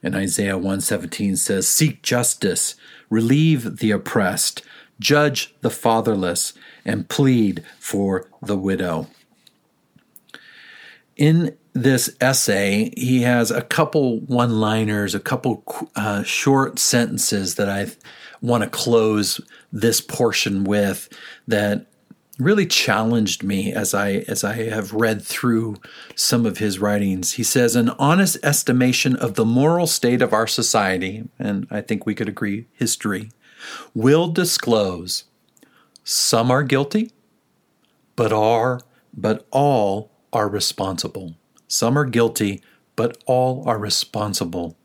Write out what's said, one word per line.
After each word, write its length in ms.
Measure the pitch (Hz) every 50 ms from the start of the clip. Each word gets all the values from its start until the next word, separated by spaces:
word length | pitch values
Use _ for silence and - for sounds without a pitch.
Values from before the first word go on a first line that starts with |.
| -
And 120 | 85 -
Isaiah 440 | 95 95 95 82 - 104 98 98 95
one 240 | 90 98 95 95 92
seventeen 540 | - - 101 - - - - 104 101 95
says, 300 | 87 - - 107 95 90
"Seek 360 | - - - 156 156 - - _
justice, 720 | - 123 123 120 - - - - 98 87 - - - - _ - - - - - _
relieve 680 | 107 110 113 117 131 147 156 160 156 131 113 107 - -
the 140 | - 110 104
oppressed, 720 | 98 - - - 120 101 90 90 - - - - - - - - - - _ _ _
judge 560 | 104 - 143 147 147 147 135 - - - _ _ -
the 80 | 120
fatherless, 800 | - - - 120 113 113 110 117 110 101 92 90 87 - - - - - - - - - _
and 240 | - 107 104 87 -
plead 540 | - - 143 135 127 120 110 101 92 85 82 - - _
for 500 | - - - 101 101 98 98 92 - _ _ _ -
the 140 | 101 104
widow." 520 | 95 92 98 95 87 95 90 82 78 76 - _ _ _ _ _ _ _ - _ _ _ _ _ _ _ _ _ _ _ _ _ - _ _ _ - - - - - - - - - - - - _ _ _ _
In 380 | - 143 151 160 165 165 - - _ _ _ _
this 380 | 135 120 135 135 123 - - - _
essay, 720 | - 127 135 - - - 104 95 101 101 98 104 110 123 -
he 260 | - 127 123 127 127 120
has 280 | 123 123 120 117 110
a 120 | 113 117 -
couple 580 | - - - 160 156 - 156 139 127 117 110
one-liners, 920 | - - 123 120 120 120 113 107 110 107 110 110 110 107 107 104 104 98 90
a 60 | 98
couple, 440 | - - 135 123 - 131 110 - _ - - - - - _
uh, 260 | - 104 107 101 101 -
short 560 | - - - - 139 139 135 135 - - -
sentences 760 | - - - 120 120 - - - - - - 101 95 92 -
that 140 | - 104 98
I 180 | 98 98 104 - - _ _ - - - - - - - -
want 200 | 120 120 120 104
to 60 | -
close 720 | - - - 123 117 113 110 110 107 104 101 95 - - - _ - - - _ -
this 280 | 107 107 120 110 - -
portion 640 | - - - 127 117 101 - - 107 101 98 98
with 440 | 95 104 104 101 98 92 - - - - - - - - - _
that 400 | - 117 104 104 104 104 104 - _ _ _ _ _ - _ _ _ - -
really 280 | 127 156 208 214 190
challenged 760 | - - - - - 107 104 110 110 117 117 107 98 87 - -
me 300 | 98 101 95 95 107 -
as 220 | - 101 101 -
I, 300 | 98 101 101 98 98 - -
as 160 | 104 98 -
I 100 | 101 107 120 110 113
have 240 | 107 110 104 95 107
read 300 | 107 117 110 110 101 -
through 540 | - - - - 123 117 110 113 113 107 101 - - - - - - -
some 300 | - - - - 120 117
of 140 | 110 95 -
his 200 | 107 107 95 92
writings. 540 | 104 104 104 101 101 98 95 92 92 - -
He 100 | - 117
says, 340 | - - 131 120 117 117
"An 140 | 123 117 110 - -
honest 380 | 139 143 165 190 196 185 - 135 -
estimation 720 | 143 143 - - - 139 123 123 127 123 - - 135 127
of 180 | 123 127 117 98
the 100 | - 113
moral 400 | 110 117 127 139 156 165 175 175
state 340 | 165 - - - 120 123 117
of 120 | 123 113 -
our 120 | 107 113
society," 800 | 107 - - 113 - - 113 101 95 95 90 90 95 101 110 113 - _ _
and 280 | - 104 101 98 98 -
I 100 | - 104
think 240 | 101 - 113 101 -
we 100 | - 104
could 140 | - 113 101
agree, 380 | 98 - 110 101 101 107 117 _ _
history, 580 | _ 123 113 - - - 107 98 92 107 110 - _ _ _ - - - - - - - - _
"will 360 | - 110 127 143 160 175 175
disclose 960 | 165 175 180 - - - - - 117 110 104 95 90 85 87 90 - - - _ _ _ _ _ _ _ _ _ _ _ _ _ _ _ _
some 480 | - - - - - - 117 117 123
are 120 | 127 135 147
guilty, 500 | 127 135 131 143 143 - 214 226 226 _ _ _ _ _ _ _ _ _ _ _ _ _ _ _ _ _ _ _ _ _
but 160 | - 120 110 110
are, 480 | 107 107 110 117 113 113 127 127 123 - _ _ _ _ _ -
but 320 | - 98 107 110 107 - _
all 600 | - 135 143 147 139 120 104 101 98 104 107 - _ _ _ _ -
are 160 | 117 107 104
responsible. 880 | 98 104 90 - - - 98 95 95 85 - - - 98 92 87 82 _ _ _ _ _ _ _
Some 300 | - - - 117 131 143
are 80 | 147
guilty, 560 | 131 107 120 117 113 113 - 110 101 98 95 _ _ _ _ _ _ _
but 220 | - 113 117 117 - _
all 360 | - 127 127 127 127 127 127 -
are 120 | - 113 107
responsible. 1000 | 107 107 107 - - - - 107 104 104 98 - 98 85 82 90 85 85 82 _ _